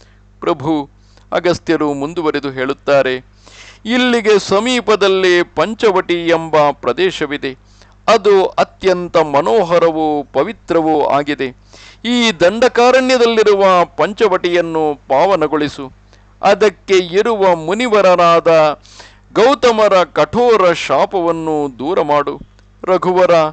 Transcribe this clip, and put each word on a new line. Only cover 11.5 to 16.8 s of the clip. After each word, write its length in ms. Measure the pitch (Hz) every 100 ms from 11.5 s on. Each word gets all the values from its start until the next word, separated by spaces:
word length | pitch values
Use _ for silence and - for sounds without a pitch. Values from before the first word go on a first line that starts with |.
| - _ - - - 226
ಈ 260 | 247 233
ದಂಡಕಾರಣ್ಯದಲ್ಲಿರುವ 1300 | 170 175 220 247 233 240 262 254 254 233 226 208 196 196 180 170
ಪಂಚವಟಿಯನ್ನು 1120 | - 160 208 220 180 175 175 165 160 151 143 -
ಪಾವನಗೊಳಿಸು. 840 | 135 185 180 151 151 147 - 135 - _ _ _ -
ಅದಕ್ಕೆ 560 | 185 202 208 -